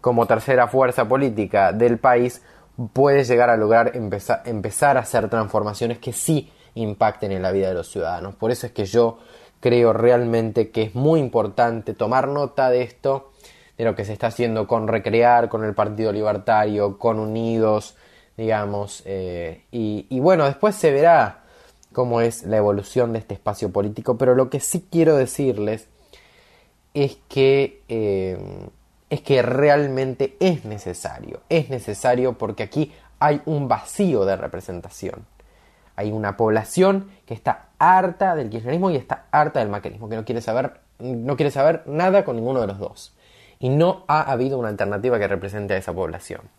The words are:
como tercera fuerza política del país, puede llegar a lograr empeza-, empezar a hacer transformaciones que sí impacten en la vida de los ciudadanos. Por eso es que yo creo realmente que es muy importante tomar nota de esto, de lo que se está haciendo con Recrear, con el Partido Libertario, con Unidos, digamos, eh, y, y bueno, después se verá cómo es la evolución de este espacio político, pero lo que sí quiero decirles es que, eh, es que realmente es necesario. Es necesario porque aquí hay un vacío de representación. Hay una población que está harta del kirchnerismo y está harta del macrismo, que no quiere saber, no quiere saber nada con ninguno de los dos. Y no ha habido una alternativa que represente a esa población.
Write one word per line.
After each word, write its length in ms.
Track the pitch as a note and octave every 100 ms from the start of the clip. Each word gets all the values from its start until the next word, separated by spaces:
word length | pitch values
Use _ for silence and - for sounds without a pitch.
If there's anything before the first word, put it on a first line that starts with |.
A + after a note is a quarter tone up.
como 240 | B2 A#2 A2+
tercera 420 | A2 - B2+ A#2+
fuerza 400 | C3 C3 B2 A2
política 640 | C3+ C#3 G#2+ G2+ G2+ F#2+
del 260 | G2 A#2+ A#2
país, 440 | B2+ B2 B2 - _ - _ - A#2
puede 320 | - C#3+ C#3
llegar 240 | B2 A#2+ A#2+
a 80 | A2+
lograr 360 | G#2+ A2+ A#2
empeza-, 480 | B2+ G#2+ G2+ - A#2
empezar 540 | A#2+ A2 G2+ - D3 C3
a 20 |
hacer 300 | A#2 A#2+ G#2+
transformaciones 680 | A2+ G#2 A2 G#2 G2+ A#2 A#2
que 160 | -
sí 400 | A#2 - D3+ - _ _
impacten 580 | - A2 G#2 A2 - G#2
en 80 | F#2+
la 100 | F#2
vida 180 | G2 F#2+
de 60 |
los 160 | F2+ E2
ciudadanos. 440 | G2+ E2 F2 F#2+
Por 160 | G2+ A2
eso 160 | A#2+ A2+
es 60 |
que 120 | -
yo 340 | G2 A#2 A#2 A2+ - - - _
creo 340 | C3 A#2+ A#2
realmente 760 | G#2+ A#2 B2 A#2+ A2+ A2+ A2 A2
que 120 | -
es 120 | G#2+
muy 260 | A#2+ C#3+ D#3+
importante 760 | C3 A#2 G#2 G2 A#2+ A2+ G#2+
tomar 340 | G#2+ G#2+ C3 B2+
nota 400 | C#3+ C#3 - C3
de 140 | B2+
esto, 500 | B2 - C#3 C#3 - _ - _ _ -
de 80 | A2+
lo 80 |
que 100 | G#2
se 80 | G#2
está 140 | G#2+ A#2
haciendo 400 | A2 A#2 A2 G2+
con 220 | A#2 A2
Recrear, 600 | A2+ G#2+ A2+ A#2+ A#2+ A2+
con 160 | A2
el 80 | G#2+
Partido 400 | G2 G#2 G#2+ A2
Libertario, 880 | G2+ G#2+ G#2 G2+ A2 G#2+ G#2 G2+ G2
con 200 | A#2 A2
Unidos, 760 | G#2+ A2 A2+ A2+ A2 G#2+ - _ _ _ _ -
digamos, 640 | A2+ G#2+ G#2 G2+ G2+ -
eh, 600 | F#2+ F#2+ F#2 F2 E2+ E2 _
y, 360 | A#2+ G#2+ G#2+ -
y 100 | B2+
bueno, 260 | D3+ F3+ C#3
después 280 | C#3 G#3+
se 160 | G3+ D#3+
verá 520 | C#3 E3 D#3+ G#2+ - _ _ _ _ _
cómo 300 | - B2+ A#2+
es 220 | A#2 A2+
la 120 | - A2
evolución 560 | G#2 G2+ G2+ B2+ A#2
de 60 | A2+
este 160 | -
espacio 360 | G2 - G#2 G#2
político, 460 | G2+ G2+ G#2+ A2 A#2+
pero 180 | C3
lo 140 | B2+ C3
que 120 | C#3
sí 260 | - F3 -
quiero 260 | E3+ D#3+ D3
decirles 720 | B2+ - C3+ G#2+ G#2 A2 _ _ _ - _ _ _ _ _ _ _
es 240 | D3 C#3+ - _
que, 540 | C3+ C3+ C#3 C3+ - _
eh, 500 | A2+ G#2+ F#2+ F#2+ F#2 F#2+ F#2 F#2+ _ _ _ _
es 100 | D3
que 220 | - C3+
realmente 960 | A#2+ B2+ D3 C#3+ C#3+ C3 C3+ B2 C3+ -
es 240 | F#3 D3+
necesario. 760 | G#2+ G#2 - F2+ - - - - _
Es 200 | E3 B2
necesario 680 | B2+ A2+ G#2 B2+ B2 B2+ A#2
porque 240 | A2 G#2
aquí 320 | A2 D3+ D3+ - _ _
hay 240 | C#3+ D3
un 240 | - D3+ C3+
vacío 560 | A2+ - - F#3+ B2
de 120 | F#2+ F#2+
representación. 920 | - F2 F#2 F2 F2+ - F#2+ - G#2+ _ _ _ _ _ _ -
Hay 160 | G#2
una 240 | G#2+ G#2 F#2+
población 760 | A2+ G#2+ G#2+ - F#3+ G3 G3 - _
que 80 |
está 320 | A2 - - _ _
harta 560 | D#3+ F#3 F#3 F3 G3
del 140 | E3 A2+
kirchnerismo 420 | A2+ A#2 D#3+ F#3+
y 60 | D3
está 300 | - - _
harta 280 | D3 D3+ D3
del 80 | A2
macrismo, 400 | G2+ - G2+ A2
que 80 | A2+
no 80 |
quiere 160 | G#2+ A#2
saber, 400 | A2+ A#2 - - _ _
no 360 | B2 A#2+ A#2+ D3
quiere 140 | D3
saber 320 | C3+ D3 E3+ -
nada 380 | D3 F#3 G3
con 120 | F#3+ A#2
ninguno 240 | A#2 C3
de 60 | G#2
los 100 | G2
dos. 360 | G2+ - - _ _ _ _ _
Y 100 | B2+
no 360 | C#3+ E3+ F3+ -
ha 140 | D3+
habido 360 | D3+ B2+ C3 C3+
una 100 | A2+
alternativa 500 | G#2 G2 G2+ B2 A#2
que 100 | G2+
represente 460 | F#2+ F#2+ G#2 G2+
a 20 | F#2+
esa 160 | F#2
población. 480 | F2 E2+ E2+ - - -